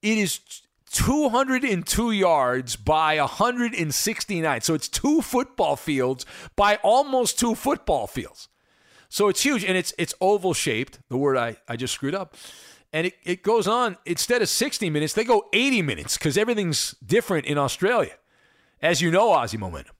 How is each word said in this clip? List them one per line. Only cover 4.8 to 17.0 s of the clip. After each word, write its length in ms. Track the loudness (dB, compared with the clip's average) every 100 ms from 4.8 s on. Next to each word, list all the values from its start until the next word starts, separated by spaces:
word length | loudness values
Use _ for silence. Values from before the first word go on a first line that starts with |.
| -2
two 340 | -2 2 2
football 540 | 2 -2 -2 -2 0 0
fields 480 | -2 0 0 -2 -8 -16 -12
by 220 | 2 2 4
almost 560 | 4 4 4 0 0 0
two 160 | -2
football 520 | 0 -2 -2 0 -2 -2
fields. 420 | -8 -12 -16 -20 _ _ _ _ _ _
So 200 | 0 0
it's 140 | 2
huge, 220 | 0 0
and 120 | 0 -2
it's, 180 | -2 -6
it's 160 | -6 0
oval 320 | 2 2 0
shaped, 460 | -2 -2 -2 -4 -10 _
the 80 | -2
word 200 | 0 0
I, 200 | -2 -6 -10
I 80 | -8
just 180 | -6
screwed 200 | -4 -4
up. 220 | -4 -8 -16 -20 -20 -20 -20 _
And 140 | -4 -4
it, 80 | -4
it 180 | -6 -4
goes 260 | 0 2 2
on, 280 | 0 0 -4
instead 380 | -6 -4 0 2
of 60 | 2
sixty 420 | 0 -2 -2 -2
minutes, 220 | -2 -2
they 120 | -2
go 240 | 2 2 2
eighty 300 | 0 2 2
minutes 340 | 0 -4 -6 -2
'cause 220 | 0 0
everything's 560 | 0 0 0 -2 -4 -8